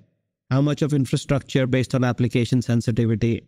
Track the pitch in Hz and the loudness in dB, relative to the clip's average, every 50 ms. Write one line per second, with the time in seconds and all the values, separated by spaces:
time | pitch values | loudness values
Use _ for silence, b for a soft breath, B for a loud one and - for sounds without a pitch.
0 | - _ _ _ _ _ _ _ _ - 127 135 143 147 147 - 160 139 147 143 | -10 _ _ _ _ _ _ _ _ -2 0 2 2 2 0 0 -2 0 0 0
1 | 131 - - 143 - - 143 131 - - - 139 131 127 123 131 120 - - 131 | 0 0 -2 -2 -2 -2 -2 -2 -2 -2 0 0 0 2 0 0 0 0 0 0
2 | 127 123 120 - 123 113 - 127 117 - - 127 113 - 120 117 - - 113 110 | 0 0 0 0 0 0 0 0 0 0 0 0 0 0 0 0 0 0 0 0
3 | 117 110 113 104 120 117 117 - - | 0 0 0 0 0 0 -2 -2 -6